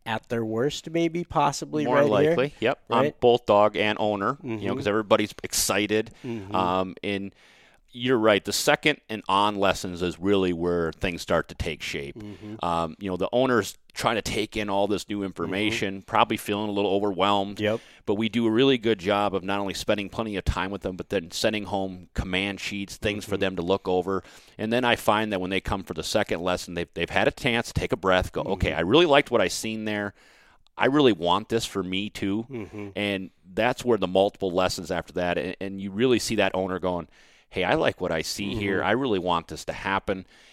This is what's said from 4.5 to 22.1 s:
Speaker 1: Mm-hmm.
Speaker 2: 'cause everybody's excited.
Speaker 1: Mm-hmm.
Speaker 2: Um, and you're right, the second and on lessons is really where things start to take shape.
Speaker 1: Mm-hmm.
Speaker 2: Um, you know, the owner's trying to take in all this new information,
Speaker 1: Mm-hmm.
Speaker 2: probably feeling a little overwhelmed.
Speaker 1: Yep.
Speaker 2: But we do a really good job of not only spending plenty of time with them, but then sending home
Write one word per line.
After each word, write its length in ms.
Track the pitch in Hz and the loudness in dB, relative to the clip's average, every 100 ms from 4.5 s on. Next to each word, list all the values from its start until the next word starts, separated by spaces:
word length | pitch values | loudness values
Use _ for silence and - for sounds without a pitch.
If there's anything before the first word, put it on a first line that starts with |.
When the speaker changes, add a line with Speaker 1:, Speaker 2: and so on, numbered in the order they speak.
| 113 | -4
Speaker 1:
Mm-hmm. 200 | 98 95 | -4 -2
Speaker 2:
'cause 100 | 104 | 0
everybody's 460 | 104 104 107 107 - | 0 4 2 2 -4
excited. 680 | - - - 101 104 107 113 - 127 | -6 -2 0 2 2 0 -2 -8 -10
Speaker 1:
Mm-hmm. 300 | 113 95 92 | -8 -4 0
Speaker 2:
Um, 400 | 90 92 95 - | 2 2 0 -4
and 320 | 98 98 98 - _ _ _ _ _ | -4 -4 -6 -12 _ _ _ _ _
you're 240 | 123 120 127 | -4 2 4
right, 280 | 110 101 - | 6 4 2
the 80 | |
second 480 | - - 147 156 143 - | -2 2 2 2 -2 -4
and 120 | 110 - | -8 0
on 300 | 95 104 101 | 2 2 4
lessons 440 | 98 87 98 87 | 2 2 -2 -4
is 160 | 90 80 | -4 -2
really 360 | 92 101 92 | 2 4 2
where 400 | 85 87 87 82 | 0 0 0 -2
things 280 | - 98 87 | -2 -6 -4
start 280 | - 85 - | 0 0 0
to 60 | - | -4
take 260 | - 76 | -6 -6
shape. 340 | - 80 71 69 | -8 -8 -8 -12
Speaker 1:
Mm-hmm. 380 | 104 104 107 110 87 | -14 -14 -14 -6 -2
Speaker 2:
Um, 300 | 85 82 - | 0 -2 -4
you 100 | 101 | -6
know, 60 | 90 | -2
the 100 | 90 | 0
owner's 440 | 120 131 120 95 - _ | 2 4 2 0 -6 _
trying 220 | - 120 113 | -4 0 0
to 60 | |
take 340 | - 113 107 107 | -2 -2 -4 -4
in 140 | 104 | -2
all 180 | 98 101 | 0 2
this 220 | 98 - | 0 -2
new 140 | 104 | -4
information, 720 | 98 87 85 92 107 113 101 98 | -4 -4 -4 0 0 0 -2 -6
Speaker 1:
Mm-hmm. 100 | - | -2
Speaker 2:
probably 320 | 110 110 107 | 2 2 0
feeling 320 | - 104 107 | -4 -4 -2
a 20 | |
little 180 | 101 101 | 0 2
overwhelmed. 680 | 98 104 87 98 101 98 101 | 2 0 0 2 2 -2 -4
Speaker 1:
Yep. 220 | 104 113 - - - | -2 -2 -6 -10 -4
Speaker 2:
But 100 | 104 | -2
we 140 | 113 | 0
do 180 | 117 113 | 0 2
a 20 | |
really 280 | 110 135 131 | 4 4 4
good 200 | 110 104 | 2 0
job 380 | 87 101 104 92 | 0 2 2 -2
of 80 | |
not 160 | 92 101 | -2 -4
only 140 | 98 | -4
spending 340 | 95 - 104 98 | -4 -2 -2 -4
plenty 300 | - 113 98 | -6 -6 -4
of 80 | - | -4
time 260 | - 92 | -2 -4
with 120 | 101 | -6
them, 120 | 101 92 | -8 -8
but 140 | 87 | -4
then 220 | 101 80 | -4 -4
sending 340 | - 113 107 98 | -2 -2 -2 -2
home 420 | 101 95 90 90 | -4 -4 -8 -12